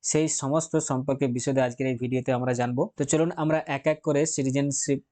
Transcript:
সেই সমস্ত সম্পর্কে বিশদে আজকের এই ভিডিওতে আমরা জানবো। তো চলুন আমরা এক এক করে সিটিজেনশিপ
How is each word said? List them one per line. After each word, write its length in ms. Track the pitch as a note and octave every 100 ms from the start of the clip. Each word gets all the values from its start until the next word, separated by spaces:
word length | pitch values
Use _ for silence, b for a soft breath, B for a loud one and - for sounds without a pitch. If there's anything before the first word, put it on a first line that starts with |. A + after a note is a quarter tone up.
সেই 260 | - D3+ D#3
সমস্ত 480 | - C#3 D3+ D#3 D#3+
সম্পর্কে 500 | D3+ C3 C3+ C3 C#3
বিশদে 340 | B2 A#2+ C3+
আজকের 260 | B2+ A#2+ C3
এই 80 |
ভিডিওতে 380 | B2 B2 B2+ B2
আমরা 200 | B2+ B2+
জানবো। 380 | A#2+ B2 B2 F#3+ -
তো 80 |
চলুন 260 | C#3+ D#3 E3 F3
আমরা 260 | D#3 D#3 D#3
এক 200 | C#3 D#3
এক 120 | D#3
করে 240 | - C#3+ D#3
সিটিজেনশিপ 760 | - C3+ C3 C#3+ C3+ - C3+ -